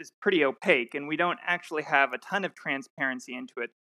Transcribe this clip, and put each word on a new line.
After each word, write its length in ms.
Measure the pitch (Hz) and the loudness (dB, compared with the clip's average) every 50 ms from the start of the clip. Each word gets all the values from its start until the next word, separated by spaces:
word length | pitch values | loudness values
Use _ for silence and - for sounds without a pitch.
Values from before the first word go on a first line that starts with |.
is 100 | - - - _ | -18 -18 -14 _
pretty 240 | - 208 196 180 147 | 0 2 4 4 4
opaque, 520 | 135 131 - - 196 175 131 120 117 - | 2 2 2 2 4 4 4 2 0 -6
and 100 | 143 143 | -8 -6
we 100 | 147 156 | -4 -2
don't 220 | 156 175 175 170 - - | 0 0 0 0 -2 -4
actually 380 | - 175 175 - - 165 151 147 | -4 -4 -4 -4 -6 -6 -6 -2
have 280 | 147 156 143 139 131 123 | 2 4 4 4 4 0
a 60 | 123 | -4
ton 260 | - - 180 202 190 | -8 -6 -4 -4 -4
of 80 | 170 - | -4 -8
transparency 800 | - - 160 143 135 135 - _ - 143 135 127 127 - - 123 | -8 -8 -6 -6 -6 -6 -10 _ -6 -4 -4 -4 -6 -8 -10 -10
into 200 | 127 131 123 - - | -10 -10 -10 -8 -8
it. 120 | 120 120 _ _ _ _ _ | -8 -8 _ _ _ _ _